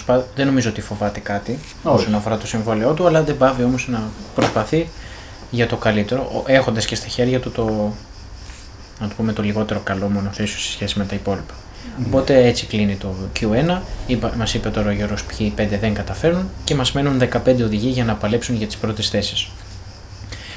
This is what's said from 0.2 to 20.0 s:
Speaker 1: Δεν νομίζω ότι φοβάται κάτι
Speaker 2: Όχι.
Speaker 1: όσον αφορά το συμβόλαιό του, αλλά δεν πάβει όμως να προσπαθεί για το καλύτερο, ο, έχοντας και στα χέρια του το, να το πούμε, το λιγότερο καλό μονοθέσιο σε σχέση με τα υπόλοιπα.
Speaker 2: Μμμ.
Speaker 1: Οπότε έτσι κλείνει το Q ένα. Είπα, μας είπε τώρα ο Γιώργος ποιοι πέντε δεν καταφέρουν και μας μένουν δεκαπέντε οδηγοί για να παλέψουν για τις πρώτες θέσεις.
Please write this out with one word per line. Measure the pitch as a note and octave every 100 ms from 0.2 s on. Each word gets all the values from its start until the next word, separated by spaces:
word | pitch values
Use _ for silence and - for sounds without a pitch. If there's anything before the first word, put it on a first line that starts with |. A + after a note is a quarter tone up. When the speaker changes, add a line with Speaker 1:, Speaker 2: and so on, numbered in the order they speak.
| -
Speaker 1:
Δεν | - C#3
νομίζω | C3 A#2
ότι | G#2
φοβάται | - G#2 G#2 -
κάτι | - G2+ A2+ C#3 - -
Speaker 2:
Όχι. | E3+ A#2
Speaker 1:
όσον | G#2
αφορά | G#2+ A2 A2
το | -
συμβόλαιό | A2+ A2 G#2+ A#2
του, | D#3+ F3+
αλλά | D#3+
δεν | D3 C3
πάβει | C3 B2+
όμως | B2 B2+ -
να | A2+ G#2+ - -
προσπαθεί | - - - - D#3+ E3+ - - - - - -
για | A#2+ A#2
το | A#2+
καλύτερο, | A2 G#2+ G#2 C3
ο, | B2+ A#2 -
έχοντας | C3+ B2+ A2 G2+
και |
στα | A2+ -
χέρια | - B2 B2+
του | B2
το, | A2+ A2 G#2+ G#2 G#2 - - - - - - - - - -
να | G#2
το | -
πούμε, | A2
το | G#2+
λιγότερο | G#2 G#2+ G#2 G2+
καλό | - G2 G2+
μονοθέσιο | G2+ G2+ - G#2 -
σε | -
σχέση | - G2 G#2
με |
τα | G2
υπόλοιπα. | G2 G2+ F#2+ D#2 - - - - B2+
Speaker 2:
Μμμ. | A#2+
Speaker 1:
Οπότε | C3 C3 C3+ B2
έτσι | A#2 -
κλείνει | G#2+ G#2
το | G2 G2+ F#2 F#2+ -
Q | A2
ένα. | A2+ C3 F#3 - - -
Είπα, | A#2+ A2+ A2+
μας | G#2+
είπε | A#2 G#2+
τώρα | G#2+ G#2
ο |
Γιώργος | G2+ G#2 G2+
ποιοι | - - G#2+ G#2
πέντε | G#2 G2+
δεν | A2
καταφέρουν | G2+ G2 - D#3+ F3+ F#3+ -
και | -
μας | D3 B2+
μένουν | C#3+ C#3 C3
δεκαπέντε | A#2+ A#2 C3 B2+
οδηγοί | A2 G#2 B2
για | B2+
να | A#2
παλέψουν | G#2 G#2 A#2 - A#2
για | G#2+
τις | -
πρώτες | G#2+ G#2+ -
θέσεις. | G#2 F#2+ - - - - - - -